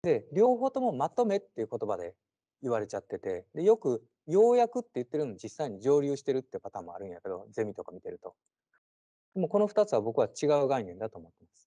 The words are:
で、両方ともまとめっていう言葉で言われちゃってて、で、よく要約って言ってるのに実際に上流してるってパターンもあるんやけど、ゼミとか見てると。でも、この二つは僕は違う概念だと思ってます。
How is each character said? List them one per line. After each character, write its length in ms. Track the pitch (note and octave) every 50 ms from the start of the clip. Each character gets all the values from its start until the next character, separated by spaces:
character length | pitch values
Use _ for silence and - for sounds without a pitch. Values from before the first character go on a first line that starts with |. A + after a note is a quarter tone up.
で、 260 | - F3 D3 A2 - - D3
両 240 | F3 A3 B3+ B3+
方 140 | A#3 B3+ C4+
と 100 | C4 C4+
も 100 | B3+ A#3+
ま 180 | E3 B2+ C#3 D#3+
と 160 | _ - B3
め 120 | G#3+ G3
っ 20 | G3
て 220 | - _ _ -
い 20 | A2+
う 60 | G#2
言 80 | B2 A2 A2
葉 80 | G#2 G2+
で 180 | F2+ F2 E2+ F#2+ _ _ _ _ _ _ _ _ _
言 100 | - B2+
わ 80 | A#2+ A2
れ 80 | G#2+
ち 80 | G2 -
ゃ 40 | G2+
っ 40 | -
て 160 | _ G#2 F#2
て、 260 | - G2 F#2 F2 - _ _
で、 100 | D3+ E3+
よ 140 | G3+ A3+
く 260 | A3 - D3 B2 A2+ - _ _ _ _
要 300 | - D#3+ G3 A3 A#3 A#3+
約 240 | B3 A#3+ A#3 A#3+ B3
っ 40 | A#3
て 80 | _ _
言 80 | C3 B2
っ 40 |
て 100 | _ -
る 80 | D3 D3+
の 80 | B2+ G2+
に 40 |
実 200 | F2+ - G#2+ -
際 140 | - D#3 C3+
に 100 | G2+ F#2+
上 200 | G#2+ C3+ C#3+ D3
流 140 | C#3 C#3+ C#3+
し 60 | C#3 -
て 80 | -
る 80 | C3+ C3
っ 40 | B2+
て 160 | _ - A#2+
パ 120 | _ G2+
タ 80 | _ G2+
ー 20 |
ン 40 | F2
も 100 | E2+ E2+
あ 40 | F2+
る 60 | G2
ん 40 | G2
や 120 | F2 F2
け 80 | _ G2
ど、 180 | F#2+ F2+ G2+ A2
ゼ 160 | G#2 - A2
ミ 80 | G#2 F#2+
と 100 | - -
か 80 | -
見 100 | F2 F#2
て 80 | _ F#2+
る 100 | F2 F2
と。 160 | _ F2+ _ _ _ _ _ _ _ _ _ _ _ _ _ _ _ _ _ _ _ _ _
で 60 | F#3+
も、 80 | F3+ D#3+
こ 100 | - G3+
の 80 | G#3
二 180 | G3+ - D#4+ D#4
つ 80 | - -
は 80 | A2+
僕 180 | G#2 A2+ A2+ -
は 80 | A#2
違 180 | - - - - D3 D3+ C#3+ C#3
う 40 |
概 180 | C3 C#3 B2+ G#2+
念 120 | F#2 F2
だ 120 | F#2 A2 A2
と 100 | _ F2
思 100 | E2 E2+
っ 20 | _
て 100 | _ _
ま 100 | _ _
す。 140 | _ _ _